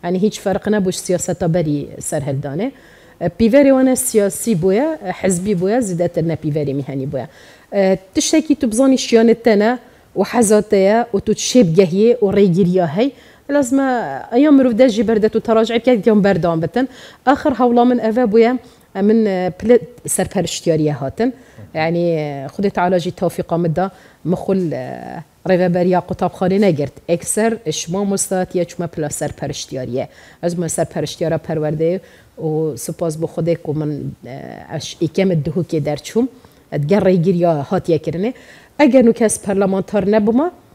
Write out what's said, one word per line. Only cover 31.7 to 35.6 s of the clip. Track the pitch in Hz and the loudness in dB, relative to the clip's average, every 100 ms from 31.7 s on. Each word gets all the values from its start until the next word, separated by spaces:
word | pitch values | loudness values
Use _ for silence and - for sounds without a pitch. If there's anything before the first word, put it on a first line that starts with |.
| 151 160 190 - - _ - | -2 -2 -2 -8 -20 _ -10
و | 160 156 160 - | -6 -4 -4 -6
سوپاس | - 160 170 156 | -10 -6 -6 -4
بۆ | 160 | -6
خودێک | - 165 160 - | -4 -2 -4 -4
و | 151 | -6
من، | 151 | -4
ئە، | 143 135 - 120 135 - 55 73 | -6 -10 -12 -16 -16 -14 -18 -12
ئەش | 160 - - | -12 -12 -6
ئیکەمت | 165 - 190 165 143 | -4 0 0 0 -2
دهوکێ | 180 | -4